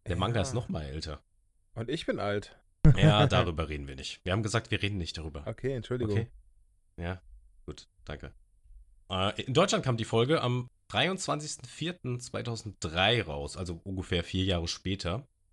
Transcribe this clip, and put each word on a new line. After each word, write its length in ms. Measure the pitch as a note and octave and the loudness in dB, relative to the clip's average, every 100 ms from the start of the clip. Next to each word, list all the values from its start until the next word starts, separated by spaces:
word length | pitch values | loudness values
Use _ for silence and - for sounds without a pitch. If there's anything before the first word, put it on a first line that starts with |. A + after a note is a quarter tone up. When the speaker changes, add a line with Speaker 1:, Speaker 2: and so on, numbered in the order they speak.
| - | -6
Speaker 1:
Der 80 | F2 | -2
Manga 200 | F#2 A#2 | 0 0
Speaker 2:
Ja. 60 | |
Speaker 1:
ist 120 | F2+ | -2
noch 140 | A2 - | -2 -4
mal 160 | - | -6
älter. 360 | D2 D2+ D#2 D2 _ _ _ _ _ | -6 -8 -8 -12 _ _ _ _ _
Speaker 2:
Und 160 | - A#2 | -10 -6
ich 160 | D#3 - | -6 -4
bin 140 | A#3 | -4
alt. 360 | G2+ G#2 - - _ _ D3+ C3+ | -2 -2 -6 -14 _ _ 8 10
Speaker 1:
Ja, 300 | - G#2 G#2 | 8 8 6
Speaker 2:
<laughs> 0 | |
Speaker 1:
darüber 420 | F#2 F2 D#2 D#2 | 6 4 0 -4
reden 200 | D2+ C#2 | -6 -8
wir 80 | C2+ | -10
nicht. 240 | C2 - | -12 -8
Wir 80 | - | -2
haben 120 | F#2+ | 0
gesagt, 260 | G#2+ A2+ - | 2 0 0
wir 100 | G#2 | -2
reden 160 | G2+ G2+ | -2 -2
nicht 200 | E2 - | -4 -6
darüber. 240 | D#2 C#2+ F2+ | -10 -10 -10
Speaker 2:
Okay, 240 | A2+ B2+ | -8 -6
Entschuldigung. 380 | C3 A2 B2+ A2+ G#2 | -6 -6 -4 0 0
Speaker 1:
Okay? 140 | A#2 - - _ _ _ _ - | -2 -8 -20 _ _ _ _ -10
Ja, 240 | F2 F2+ - - - - - | -8 -8 -12 -20 -20 -20 -16
gut, 220 | D2+ - _ | -16 -16 _
danke. 280 | - D2 C#2 - - _ - - - - - | -14 -12 -14 -18 -20 _ -20 -20 -20 -20 -6
Äh, 320 | F#2+ F#2+ - | -2 0 -2
in 120 | G#2+ | 0
Deutschland 300 | C3+ E3 G#3+ | 4 4 2
kam 120 | B2+ A#2 | 0 -2
die 80 | |
Folge 360 | A2 A2+ B2 D#3 | 0 2 4 2
am 260 | B2 B2 B2 - - | 0 -2 -6 -16 -6
dreiundzwanzigsten 760 | G#2 D#3 F#3 - D3 D3+ - - | 0 0 -2 -4 -4 -6 -12 -14
vierten 500 | - D#3+ F3+ C3 B2 | -10 -8 -6 -6 -6
zweitausenddrei 1000 | B2 - B2 A2+ A2 F#2 F2+ D#2+ G2 A#2+ | -6 -6 -6 -6 -8 -8 -4 4 4 4
raus, 340 | E2+ C#2+ C#2+ - | 0 -4 -6 -6
also 240 | F2+ E2 | -8 -8
ungefähr 400 | - F#2+ F2 F2 | -8 -8 -2 -2
vier 200 | - F#2+ | 0 0
Jahre 240 | F#2+ F2 E2 | 2 0 -2
später. 580 | - F#2+ G2 F2 F#2+ - _ _ | -4 -4 -4 -2 -4 -8 _ _